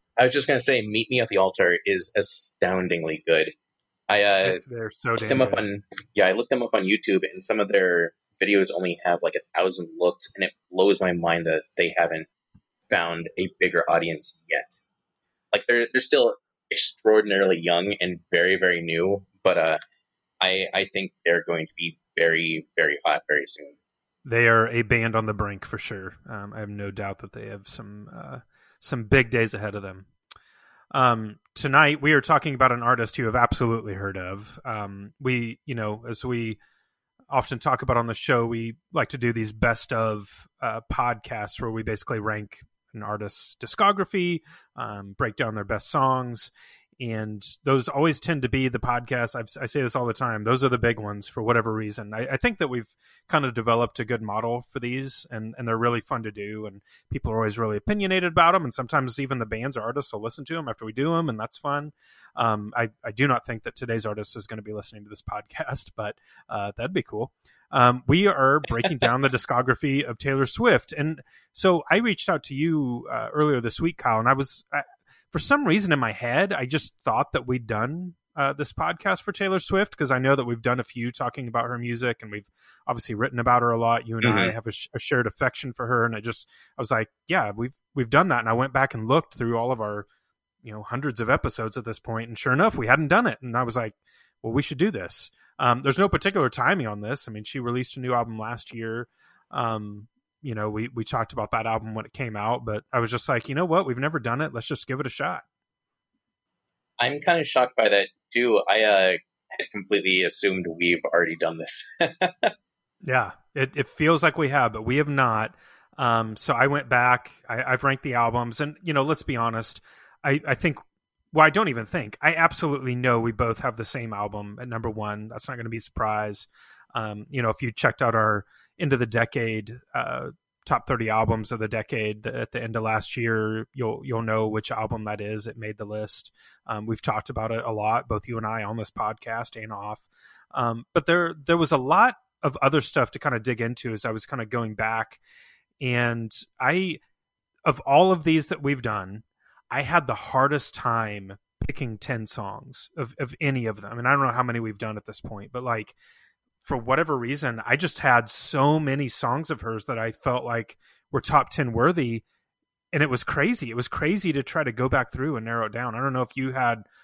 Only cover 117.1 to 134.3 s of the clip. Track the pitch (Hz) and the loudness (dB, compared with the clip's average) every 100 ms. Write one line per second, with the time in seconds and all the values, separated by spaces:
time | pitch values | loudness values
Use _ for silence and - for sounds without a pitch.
117.1 | 123 - - - 117 127 127 139 131 139 | 4 0 -18 -8 -6 -2 0 2 0 0
118.1 | 123 117 120 120 113 147 151 170 147 143 | 2 2 2 -2 -4 -6 -6 -2 0 2
119.1 | 151 - 123 117 113 113 - - - - | 0 -2 -2 0 -2 -6 -12 -18 -20 -20
120.1 | _ 139 147 - 131 175 135 - _ _ | _ 0 0 0 0 0 -2 -10 _ _
121.1 | _ _ 156 156 156 170 117 110 175 110 | _ _ 4 6 6 0 -2 -6 -6 -8
122.1 | - 151 165 165 - 160 139 131 123 123 | 0 0 4 2 2 -2 -2 -2 0 2
123.1 | 117 117 107 117 113 131 110 107 135 117 | 4 2 0 -2 0 -4 -6 -8 -8 -8
124.1 | 104 104 104 104 107 123 117 117 107 104 | -6 -6 -6 -12 -12 -8 -6 -6 -4 -6
125.1 | 104 110 110 - 123 113 113 - - 110 | -6 -10 -10 -10 -8 -8 -8 -8 -2 0
126.1 | 107 107 104 - _ - - _ 117 107 | 0 -2 -6 -14 _ -20 -20 _ -6 -6
127.1 | 104 104 135 117 110 120 - 127 - 123 | -8 -8 -2 -2 0 -4 0 0 2 2
128.1 | 113 107 104 - _ _ - 156 131 117 | 4 2 2 -4 _ _ -6 0 2 2
129.1 | 113 117 127 113 110 104 123 _ 131 - | 0 0 0 -2 -4 -8 -16 _ -6 -6
130.1 | 123 - - _ _ - 120 - 123 110 | -6 -8 -14 _ _ -2 -2 0 -2 2
131.1 | 110 113 113 104 113 107 113 - 117 107 | 2 2 0 -2 -6 -4 -4 -4 -4 -4
132.1 | 107 113 123 117 120 117 113 110 110 - | -4 -8 -6 -6 -6 -6 -4 0 -2 -2
133.1 | - 117 110 110 110 110 131 113 113 135 | -4 0 0 0 -4 -8 -4 -4 -4 -4
134.1 | 113 113 | -4 0